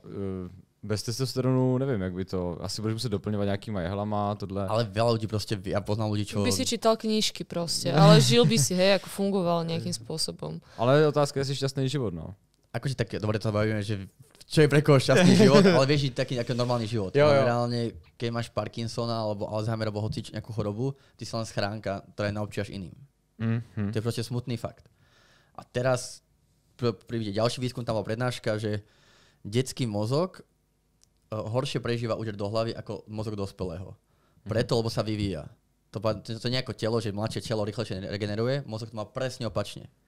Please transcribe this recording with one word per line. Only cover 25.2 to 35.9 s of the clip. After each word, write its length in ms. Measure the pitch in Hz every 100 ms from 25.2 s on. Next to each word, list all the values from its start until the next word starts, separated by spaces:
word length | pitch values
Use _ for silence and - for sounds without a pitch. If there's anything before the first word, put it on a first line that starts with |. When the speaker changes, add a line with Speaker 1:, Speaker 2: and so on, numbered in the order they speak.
| _ _ _
Speaker 2:
A 100 | -
teraz 600 | - 123 123 127 - - _ _ _ _ _
pr-, 220 | - 120 104
príde 340 | - 117 107
ďalší 280 | 98 117 120
výskum, 240 | 123 123
tam 100 | 117
bola 120 | 110 98
prednáška, 500 | 110 127 120 - 107
že 260 | 107 104 - _ _ _ _ _
detský 460 | - 110 135 - 123
mozog, 540 | 104 107 139 180 -
eh, 60 | - _ _ _ _ _ _ _ -
horšie 480 | 107 107 120 143 127
prežíva 340 | 117 120 117
úder 200 | 110 113
do 100 | 101
hlavy 300 | 101 113 113
ako 320 | - - 104 -
mozog 280 | 107 110 104
dospelého. 580 | 98 - 92 85 98 110 _ _ _ _
Speaker 1:
Mhm. 20 | -
Speaker 2:
Preto, 260 | 107 123 120
lebo 140 | 113
sa 120 | 113
vyvíja. 440 | 107 107 101 82 - - _ _ _